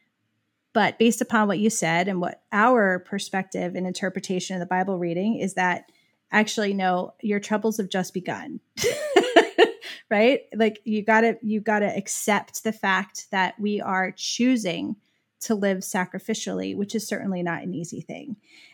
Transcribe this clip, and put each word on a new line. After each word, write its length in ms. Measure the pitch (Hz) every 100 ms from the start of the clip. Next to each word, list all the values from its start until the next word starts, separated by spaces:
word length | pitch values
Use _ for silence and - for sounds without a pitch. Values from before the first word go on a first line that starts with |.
| _ _ _ _ _ _ _
But 240 | 226 190 -
based 220 | 226 220
upon 260 | 226 226 208
what 140 | 185
you 100 | 214
said 380 | 220 165 165 190
and 120 | 180
what 220 | 175 - -
our 480 | 202 226 247 196 185
perspective 800 | - 196 - 190 190 180 180 185
and 100 | 185
interpretation 680 | 175 190 185 - 185 - 185
of 40 |
the 60 | 170
Bible 320 | 185 185 185
reading 380 | 175 170 208 233
is 180 | 190
that 340 | 185 180 175 - _ _ _ _
actually, 420 | 208 214 - 202
no, 400 | 196 185 180 - -
your 160 | 214 202
troubles 380 | 202 214 220 214
have 120 | 185
just 240 | 190 175
begun, 460 | 185 180 101 - - _ - 440 605 605 554 508
<laughs> 760 | 480 - - 453 - - - -
right? 300 | 208 233 277 -
Like, 280 | 214 220 214
you 200 | - 214
gotta, 360 | 208 220 226 220
you 180 | 220 214
gotta 360 | 214 208 208 -
accept 680 | 202 - - 202 - -
the 80 | 226
fact 580 | 214 196 185 196 - -
that 240 | 196 185 -
we 200 | 208 208
are 300 | - 185 185 -
choosing 800 | - - 247 254 202 170 - 220 _ _ _ _
to 120 | -
live 240 | 214 202 190
sacrificially, 960 | - 196 185 190 - 226 202 185 190 -
which 200 | 202 220
is 100 | 202
certainly 380 | 208 196 185
not 180 | 175 165
an 100 | 185
easy 280 | 175 170 175
thing. 340 | - - 294 214 _ - -